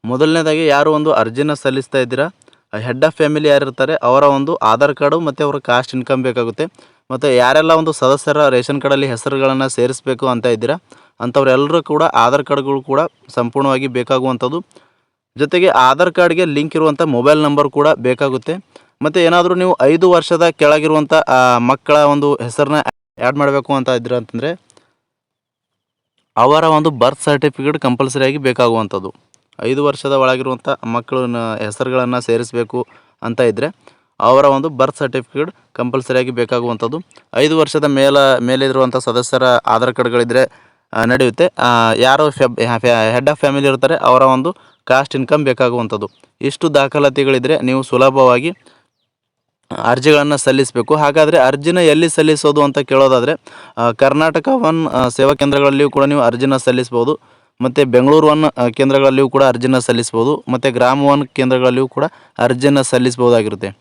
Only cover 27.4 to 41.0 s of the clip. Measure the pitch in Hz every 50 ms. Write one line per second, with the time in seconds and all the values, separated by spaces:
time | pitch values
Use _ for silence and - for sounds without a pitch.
27.4 | 156 151 - - 135 143 147 156 - 131 123 117 131 131 127 139 131 131 139 147
28.4 | 135 131 123 110 127 120 117 113 110 98 - 98 92 95 - _ _ _ _ _
29.4 | _ _ _ - - 113 131 135 143 147 135 131 - 139 139 135 131 127 131 127
30.4 | 131 131 127 117 _ - 139 - - 117 113 120 113 - 139 127 127 120 120 120
31.4 | 117 113 110 107 110 104 104 - 131 127 127 127 127 123 127 123 117 - 117 113
32.4 | 120 110 - 117 117 107 - 123 120 _ _ _ _ _ _ _ - 120 117 110
33.4 | 127 117 107 98 127 160 - _ _ - _ _ _ _ _ _ - 113 127 135
34.4 | 143 143 135 135 139 165 147 123 131 135 143 - 151 131 123 135 127 _ _ 139
35.4 | 151 180 - _ _ _ _ - 123 123 120 135 123 - 127 127 127 127 123 120
36.4 | 120 113 127 123 120 120 117 110 117 117 131 165 180 _ _ - _ _ - 117
37.4 | 139 151 156 160 156 143 - 156 143 147 139 135 135 139 139 139 139 135 131 120
38.4 | 120 123 131 131 135 135 131 131 131 127 123 131 123 - 117 123 123 - - 131
39.4 | 131 127 123 117 - - 110 113 120 123 120 - 127 123 117 120 117 120 117 127
40.4 | 131 - _ _ _ _ _ _ _ _ - 110